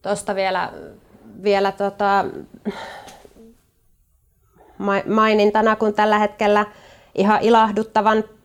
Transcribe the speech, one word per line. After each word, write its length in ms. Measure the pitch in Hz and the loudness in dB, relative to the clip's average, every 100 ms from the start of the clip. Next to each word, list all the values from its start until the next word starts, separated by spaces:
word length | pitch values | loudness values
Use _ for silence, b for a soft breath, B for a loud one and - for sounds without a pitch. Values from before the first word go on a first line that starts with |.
Tosta 340 | 185 202 - 190 | -4 -6 -4 -4
vielä, 360 | 190 185 - 76 76 - _ - - - | -2 -4 -6 -10 -20 -20 _ -20 -20 -6
vielä, 280 | 202 196 196 | 0 0 0
tota, 540 | 196 202 196 202 196 - - - - 208 B B B B B - - 226 233 _ _ _ _ _ _ _ _ _ _ - - | -2 -6 -2 0 2 0 -8 -18 -10 -10 B B B B B -20 -20 -20 _ _ _ _ _ _ _ _ _ _ _ -20 -8
ma-, 260 | 202 196 - | -2 -2 0
mainintana, 680 | 220 220 214 208 214 220 214 | 0 2 4 2 2 0 2
kun 180 | 214 | 0
tällä 260 | 208 214 208 | 0 0 2
hetkellä 460 | 208 208 208 208 208 B B B B - | 0 -2 0 0 -2 B B B B -2
ihan 260 | 196 214 | 2 2
ilahduttavan 800 | 220 233 220 214 214 220 214 220 214 - | 4 4 4 0 -2 0 2 0 -2 -14